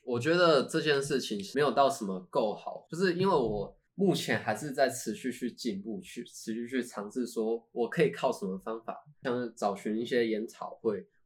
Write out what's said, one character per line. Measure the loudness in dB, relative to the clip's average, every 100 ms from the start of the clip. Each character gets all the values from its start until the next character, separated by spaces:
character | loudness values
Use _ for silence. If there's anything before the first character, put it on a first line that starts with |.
我 | -2 0
觉 | 4
得 | 6 8 6
这 | 4 0
件 | 2 2
事 | 2 -2
情 | 0 -6 -2
没 | 2
有 | 2
到 | 6 4
什 | 4
么 | -4 -6 -2
够 | 0 0
好， | -2 -8 -12 -10
就 | 0
是 | 0 2
因 | 2
为 |
我 | 4 2 -2 -6 -10 _
目 | 0 2
前 | 2 0 0
还 | 0 -4
是 | -4
在 | 2 2
持 | 2 -6
续 | -4 -6
去 | -4 -6
进 | -4 -4 -4
步， | -6 -10
去 | -10 -14
持 | -14 -12 -8
续 | -8 -4
去 | -4
尝 | -4 -8 -8
试 | -6 -4
说 | -2 -2 -2 -4
我 | -4 -2
可 | 2
以 | 0
靠 | 2 -2
什 | -2 -6
么 | -6
方 | -6 -8
法， | -8 -12 -16 -8
像 | -4 -2
是 | -4
找 | -2 -2 -2
寻 | -2 -2
一 | 0
些 | 2 2
研 | 0 -4
讨 | -8 -12 -4
会 | -2 -2 -8 _